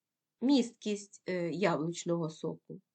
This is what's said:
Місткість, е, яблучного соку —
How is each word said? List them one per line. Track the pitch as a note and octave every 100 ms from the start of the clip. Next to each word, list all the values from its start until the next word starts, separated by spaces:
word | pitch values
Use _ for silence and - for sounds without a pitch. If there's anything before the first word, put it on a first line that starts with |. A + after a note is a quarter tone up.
| _ _ _ _
Місткість, | A#3+ C#4 A#3 - G#3 G#3 G#3 - -
е, | F3+ E3+
яблучного | D#3+ F#3+ D3+ D#3+ E3+ F3+ E3+ D#3
соку — | D#3+ D#3+ D#3+ - D#3+ -